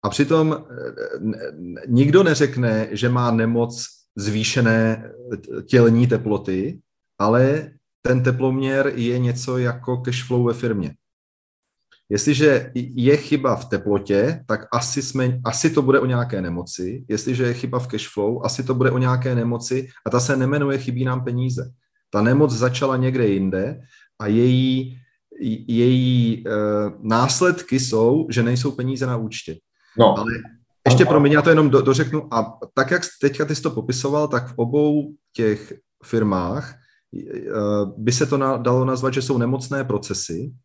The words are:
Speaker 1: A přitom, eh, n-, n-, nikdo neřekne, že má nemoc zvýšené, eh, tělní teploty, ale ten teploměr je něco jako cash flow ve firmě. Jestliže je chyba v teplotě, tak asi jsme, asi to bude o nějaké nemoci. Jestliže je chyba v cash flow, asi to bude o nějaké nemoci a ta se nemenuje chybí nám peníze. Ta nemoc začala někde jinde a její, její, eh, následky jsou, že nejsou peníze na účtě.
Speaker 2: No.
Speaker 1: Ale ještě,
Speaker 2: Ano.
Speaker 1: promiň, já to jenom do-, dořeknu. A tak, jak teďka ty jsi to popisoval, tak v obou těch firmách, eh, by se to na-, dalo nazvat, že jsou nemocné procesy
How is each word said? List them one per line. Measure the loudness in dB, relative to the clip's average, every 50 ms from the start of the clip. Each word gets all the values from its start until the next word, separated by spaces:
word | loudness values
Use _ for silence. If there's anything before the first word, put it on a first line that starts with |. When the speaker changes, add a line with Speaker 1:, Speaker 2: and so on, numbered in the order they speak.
| -4
Speaker 1:
A | -4
přitom, | 0 0 0 2 2 2 2 2 0
eh, | -4 -8 -16 -16 -12 -12 -12 -10 -10 -10 -10 -10 -6
n-, | -6 -6 -6 -6 -10 -14
n-, | -12 -12 -14 -14 -14 -14 -4
nikdo | 0 4 4 4 6 6 6 6
neřekne, | 6 4 2 2 0 2 0 0 0 0 0 -2 -4
že | -4 -2 0 0
má | 2 2 2 2
nemoc | 2 2 2 2 0 0 -2 -2 -4 -10 -12 -12 -14 _ _ _ _
zvýšené, | -6 -4 -2 -2 -2 -2 0 0 2 4 4 4 4 2 2 0 -2 -8 -18 -20 -18 -12 -12 -12
eh, | -12 -10 -12 -12 -12
tělní | -6 2 4 6 6 8 6 6 4
teploty, | 4 2 0 0 -2 -2 -2 -2 -4 -4 -2 -4 -4 -8 -10 _ _ _ _ _ _ _ _
ale | 0 2 4 4 4 4 2 -2 -4 -10 -18 _ _ _ _ _
ten | _ 2 2 2 2
teploměr | 2 0 2 0 0 0 0 0 0 2 2 0 0 0
je | -2 -2 -2 0 0
něco | 0 0 -2 -2 -4 -4 -2
jako | 0 0 -2 -2 -4 -4 -4 -4
cash | -4 -2 -4 -4 -4 -4
flow | -2 0 2 2
ve | 2 0
firmě. | 0 -2 -2 -2 -2 -4 -6 -8 _ _ _ _ _ _ _ _ _ _ _ _ _ _ _ _ _ _ _ _ _ _ _
Jestliže | -4 -2 0 0 2 4 4 4 4 2 0 -4 -8
je | -8 -8 -6 -4 0 4 4 4
chyba | 2 2 -2 -2 0 2 0 -2
v | -2 -2
teplotě, | -4 -6 -4 0 0 -2 -2 0 0 0 2 2 0 -2 -6 -4
tak | -6 -6 -6 -4 -4
asi | -4 -2 -2 -2 -4 -6
jsme, | -6 -4 -4 -2 -2 0 -2 -2 -4
asi | -4 -4 0 0 2
to | 2 2
bude | 2 4 2 2
o | 2
nějaké | 0 -2 -2 -2 -2 -4 -6
nemoci. | -4 -4 -6 -8 -8 -10 -10 -8 -8 -8 -8 -10 -8
Jestliže | -6 -6 -4 -2 -4 -2 0 0
je | -2 -2
chyba | -4 -6 -4 -4 -4
v | -4
cash | -4 -8 -8 -8 -8 -6
flow, | -2 -2 -2 -2 -2 -4
asi | -6 -4 -4 -4
to | -4 0
bude | 2 2 2
o | 2
nějaké | 2 0 0 0 0 -2 -2 -2
nemoci | 0 -2 -2 -4 -4 -4 -4 -4 -4 -4 -8 _ -10 _
a | 0
ta | 0 0
se | 2 2 0
nemenuje | 0 2 0 0 0 0 0 -2
chybí | -2 -4 -4 -4 -4 -2
nám | -2 -4 -4 -4
peníze. | -4 -4 -2 -2 -4 -4 -6 -8 -10 -14 _ _ _ _ _ _ _ -2
Ta | 0
nemoc | 2 4 4 4 4 2
začala | 2 0 0 0 0 0 -2 -2 0
někde | 0 0 0 0 2 2
jinde | 2 2 0 0 0 -2 -2 -4 -4 -6 -10 -16 _ _ _ _ _ _ _
a | -4
její, | 0 2 4 4 4 4 2 2 2 0 -2 -4 -6 -12 -18 -20 _ _ _ _ _ -14 -8 -6 -6 -6 -6 -6
její, | -4 0 2 4 4 4 4 2 2 2 2 2 2 0 -2 -4
eh, | -4 -4 -2 0 0 0 0 -2 -4 -6 -8
následky | -2 0 2 2 2 2 2 2 2 2 0 0 -4 -2 -2 -2
jsou, | 0 0 2 2 4 4 4 2 0 -2
že | 0 0 0
nejsou | 2 0 0 -2 -4
peníze | -4 -4 -4 -4 -4 -4 -4
na | -4 -4
účtě. | -4 -6 -8 -10 -12 -12 -12 -14 -16 _ _ _ _ _ _ _
Speaker 2:
No. | 6 6 6 6 4
Speaker 1:
Ale | -2 -6 -6 -8 -12 -16 -20 _ _ _ _ _ _
ještě, | 4 6 6 6
Speaker 2:
Ano. | 6
Speaker 1:
promiň, | 6 4 6 6
já | 6 6
to | 6 6
jenom | 6 6 6 6
do-, | 4 4
dořeknu. | 4 4 2 2 2 0 -2 -4 -4 -2 -2
A | -2 -2 -2 -8 -16 -16 -6 _
tak, | -2 0 0
jak | 0 -2 -2 -6 -8 _
teďka | 0 0 0 0 -4
ty | -4 -4
jsi | -4
to | -4 -4
popisoval, | -4 -4 -4 -4 -4 -2 -2 -2 0 0 0
tak | 0 -2 -4 -4
v | -4 -4
obou | -4 -4 0 0 2 2 2 2 0 -2 -4 -12 _ _ _ _
těch | -2 0 0 0 -2 -6 -16 -20 -20 _ _ _ _ -10
firmách, | -2 0 0 2 2 0 0 -2 -4 -6 -6 -8 -10 -16
eh, | _ _ _ _ _ _ _ -16 -16 -14 -12 -12 -12 -10 -6 -6 -4 -2 -2 0 -2 -2 -4 -6
by | -4 -2 -2
se | 0 0 0
to | 0 0
na-, | 0 0 0 -2
dalo | -2 0 0 2 2 2
nazvat, | 0 -2 -2 -2 -2 -2
že | -2
jsou | -2 -2 0
nemocné | 0 0 0 -2 -4 -4 -6 -6 -6 -4
procesy | -4 -4 -6 -4 -6 -8 -6 -6 -8 -8 -8 -8 -10 -12 -18 _